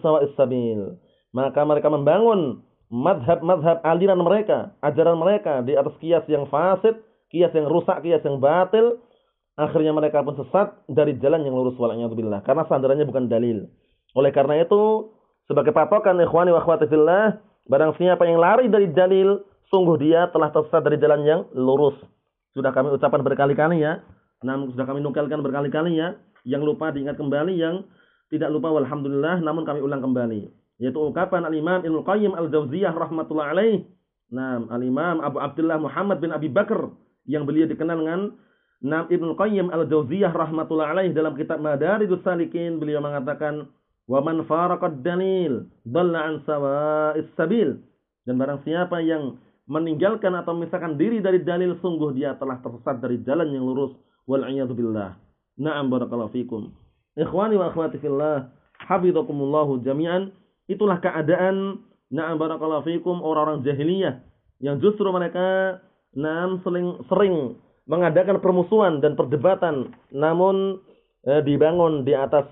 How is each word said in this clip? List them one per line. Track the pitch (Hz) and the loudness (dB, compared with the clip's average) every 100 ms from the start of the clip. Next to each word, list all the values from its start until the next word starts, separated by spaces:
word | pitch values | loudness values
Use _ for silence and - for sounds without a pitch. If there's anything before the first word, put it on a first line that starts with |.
sawa'is | 165 156 143 - | 2 2 2 2
sabil. | 127 127 117 107 92 90 _ _ _ | 0 0 -2 -2 -6 -12 _ _ _
Maka | 120 135 139 | -4 -2 0
mereka | 147 147 151 | 2 2 2
membangun | 151 143 180 233 208 147 104 - _ _ | 2 2 4 4 2 0 -6 -14 _ _
madhab-madhab | 120 156 175 120 170 165 180 160 165 | -2 0 0 0 0 2 2 2 2
aliran | 156 170 196 180 | 2 2 4 4
mereka, | 170 208 208 139 - - | 2 2 2 -2 -2 -6
ajaran | 147 139 165 165 | -2 2 2 4
mereka | 170 208 185 135 | 2 2 0 -2
di | 123 | 0
atas | 143 139 143 | 0 0 -4
qiyas | 156 170 160 | 0 0 2
yang | 151 139 | -2 0
fasid, | 139 180 190 220 220 - _ _ | 0 2 2 2 0 -6 _ _
qiyas | 160 170 160 | 0 2 2
yang | 147 | 2
rusak, | 170 165 - | 2 0 -2
qiyas | 160 160 | 0 0
yang | 147 139 | 0 2
batil. | 135 170 185 220 233 233 _ _ _ _ _ | 2 4 4 4 4 2 _ _ _ _ _
Akhirnya | - 151 156 156 | -4 0 2 2
mereka | 151 151 147 | 2 2 2
pun | 139 135 | 0 -6
sesat | 135 185 202 - - | -2 0 0 -4 -2
dari | 139 147 123 | 2 2 2
jalan | 139 160 139 | 2 2 2
yang | 127 | 0
lurus, | 127 127 | -2 0
wal | 117 | -2
iyadu | 110 120 113 | -2 -4 -4
billah. | 110 101 | -4 -2
Karena | 113 147 156 | 0 0 2
sandarannya | 139 135 139 143 | 2 2 2 0
bukan | 131 123 | -2 0
dalil. | 117 120 110 90 _ _ _ _ 127 | 0 0 -2 -8 _ _ _ _ 0
Oleh | 139 | 2
karena | - 135 151 | 4 2 2
itu, | 165 208 214 214 214 _ _ _ | 4 4 4 2 -2 _ _ _
sebagai | - 147 147 151 | -2 0 2 2
patokan, | 151 208 208 180 | 4 4 4 4
ikhwani | 170 165 180 170 | 4 4 4 4
wa | |
akhwati | 165 160 151 | 4 2 4
fillah, | 156 156 185 214 208 - _ - | 4 6 6 2 0 -8 _ 0
barang | 135 156 151 | 2 2 2
siapa | 175 175 | 2 4
yang | 170 170 | 4 6
lari | 175 226 254 | 6 6 4
dari | 208 196 | 4 4
dalil, | 147 185 190 190 202 - _ _ | 4 4 6 4 2 -4 _ _
sungguh | 190 175 156 | 2 4 4
dia | 147 165 175 | 4 4 4
telah | 160 151 | 2 2
tersesat | 156 151 165 | 2 2 2
dari | - 147 | 2 4
jalan | 151 147 | 4 4
yang | 147 165 196 | 4 2 0
lurus. | 127 127 139 147 143 - _ _ _ _ 139 | -2 2 4 2 0 -8 _ _ _ _ -4
Sudah | 131 | -2
kami | 131 143 | 0 0
ucapkan | 139 135 143 | 0 2 2
berkali-kali, | 135 135 139 139 156 170 | 0 2 2 2 2 2
ya. | 151 180 - _ _ _ | 0 -4 -10 _ _ _
Nah, | 123 135 135 | -6 -6 -6
sudah | 123 131 | -6 -6
kami | 139 | -6
nukelkan | 147 147 139 151 | -4 -4 -4 -4
berkali-kali, | 139 139 143 151 170 160 | -4 -4 -2 -2 0 0
ya. | 170 - _ _ | -2 -8 _ _
Yang | 120 139 151 | -6 -2 -2
lupa | 147 156 | -2 -4
diingat | 139 139 143 | -4 -6 -6
kembali, | 147 143 170 180 | -4 -2 -2 -2
yang | 165 185 - _ _ _ _ | -2 -4 -10 _ _ _ _
tidak | 151 151 | -4 -2
lupa | 151 160 | -2 0
walhamdulillah, | 156 131 147 139 139 156 180 | 0 -2 -4 -4 -2 0 0
namun | 156 160 156 | -2 -4 -4
kami | 147 | -4
ulang | 139 143 | -4 -4
kembali. | 131 127 117 107 - _ _ - | -2 -2 -2 -6 -10 _ _ -8
Yaitu | 127 139 | -6 -2
ucapan | 151 156 185 180 165 | -2 -2 -2 -2 -2
Al-Imam | 156 160 185 | -2 0 0
Ibnu | 170 156 | 0 -2
Qayyim | 131 208 202 | 0 0 0
Al-Jauziyah | 185 160 151 139 165 190 | -2 -2 -2 -2 -2 -2
rahmatullah | 165 156 160 156 156 147 | -2 -4 -6 -4 -4 -2
alaih. | 170 226 202 - _ _ _ _ | 2 2 2 -4 _ _ _ _
Nah, | 127 131 123 113 | -8 -6 -6 -6
Al-Imam | 120 127 131 175 160 | -4 -2 -2 -2 -2
Abu | 143 135 | -4 -4
Abdullah | 139 151 165 156 | -6 -2 -2 0
Muhammad | 147 147 196 185 | -4 -4 -2 -2
bin | 165 | -4
Abi | 151 147 | -4 -2
Bakar, | 123 - 196 117 - _ _ | 0 0 -2 -4 -12 _ _
yang | - 147 143 | -6 -4 0
beliau | 151 156 | 0 0
dikenal | 131 160 165 | -2 -4 -2
dengan | 156 170 202 - _ _ _ _ | -2 -4 -6 -8 _ _ _ _
Nam | 131 160 165 | -4 -4 0
Ibnu | 175 165 156 | -2 0 -2
Qayyim | 208 202 180 | 0 0 0
Al-Jauziyah | 160 139 156 127 180 190 | -2 0 0 0 0 0
rahmatullah | 165 160 160 156 160 151 | 0 -4 -4 -4 -2 0
alaih, | 175 185 151 | 0 0 0
dalam | 156 139 | -2 -4
kitab | 160 160 | -6 -4
Madarijus | 151 143 156 214 208 180 | -2 0 0 0 0 -2
Salikin, | 180 175 165 170 170 165 | -2 -2 -2 -4 -6 -4
beliau | 151 151 | -4 -4
mengatakan, | 147 143 131 143 151 151 139 _ _ _ | -4 -6 -6 -6 -6 -8 -12 _ _ _
"Wa | - 131 | -4 -2
man | 156 165 | 0 -2
faraqad | - 156 175 175 180 143 | -2 0 0 -2 -4 -4
dalil, | 135 180 190 190 165 113 - _ 113 | -4 -2 -2 0 -2 -4 -8 _ -4
dhalla | 147 180 165 | 0 0 0
an | 156 151 | -4 -6
sawa'is | 151 151 139 143 151 151 151 151 156 - | -4 -2 -2 0 0 0 0 -2 -4 -4
sabil." | 165 226 160 107 - _ _ _ - | 0 2 0 -2 -12 _ _ _ -4
Dan | 127 | -2
barang | 135 143 151 | -2 -4 -4
siapa | 165 180 175 | -2 -2 -2
yang | 160 160 135 - _ _ | -2 -2 -4 -12 _ _
meninggalkan | - 151 165 151 190 220 202 180 | -8 -4 -2 0 0 0 -2 -2
atau | 175 | -4
memisahkan | 170 165 180 170 147 | -6 -6 -6 -4 -2
diri | 196 226 | 0 0
dari | 190 185 | 2 0
dalil, | 151 175 180 175 | 0 -2 -2 -4
sungguh | 180 165 151 | -4 -4 -4
dia | 131 143 127 | -4 -6 -6
telah | 135 127 | -8 -8
tersesat | 131 120 147 123 | -12 -10 -8 -6
dari | 123 120 | -4 -4
jalan | 110 151 160 | -2 -2 -2
yang | 135 | -4
lurus. | 127 131 135 - _ _ - | -4 -4 -4 -8 _ _ -4
Wal | 135 | -2
iyadu | 123 135 127 120 | -2 -4 -4 -4
billah. | 117 107 95 92 _ _ _ | -4 -4 -8 -12 _ _ _
Na'am, | - 147 143 135 | -8 -6 -2 -2
barakallahu | 127 113 120 107 | -2 -4 -6 -6
fikum. | 123 120 110 - - _ _ _ | -6 -6 -8 -10 -16 _ _ _
Ikhwani | - 135 165 214 208 | -6 -4 -2 0 0
wa | 170 | 0
akhwati | 165 160 139 | -4 -6 -6
fillah, | 147 139 151 147 131 _ _ - | -4 -2 -2 -2 -6 _ _ -14
hafizakumullahu | - 185 180 160 156 143 139 151 147 131 120 | -4 0 2 2 -2 -4 -2 0 0 -2 -2
jami'an. | 139 170 180 196 - _ _ - | -2 -2 -2 -4 -12 _ _ -8
Itulah | 196 208 175 | -2 0 0
keadaan, | 180 151 151 175 185 190 196 190 - _ _ | -2 -2 0 2 2 0 -4 -8 -16 _ _
na'am, | 135 160 160 | -6 -4 -4
barakallahu | 156 156 160 156 | -4 -4 -4 -4
fikum, | 156 170 175 175 | -4 -4 -4 -4
orang-orang | 160 156 151 147 | -2 0 0 -2
jahiliyah | 127 139 151 190 175 127 - _ _ _ | -4 -2 -2 -2 -2 -6 -14 _ _ _
yang | 135 135 | -6 0
justru | 196 208 190 | 0 2 0
mereka, | 180 170 180 185 190 190 185 _ _ _ 135 | -2 -2 -2 -2 0 -2 -6 _ _ _ -8
na'am, | 156 160 185 185 | -6 -4 -4 -4
sering, | 185 175 180 151 127 | -4 -4 -4 -8 -2
sering | 190 202 170 127 - _ _ | 0 2 0 -4 -10 _ _
mengadakan | - 160 175 160 185 196 | -4 0 2 2 2 2
permusuhan | 196 180 175 220 196 151 | 2 2 2 2 2 2
dan | 147 | 0
perdebatan, | 135 147 143 160 190 175 143 110 - _ | 0 -2 0 2 2 0 -2 -6 -12 _
namun, | 139 156 170 185 196 196 190 - _ _ _ - | -2 0 2 2 2 -2 -6 -14 _ _ _ 0
eh, | 147 | 0
dibangun | 143 143 151 175 165 151 | 2 2 4 4 2 2
di | 131 139 | 0 0
atas | 135 151 135 | 2 0 0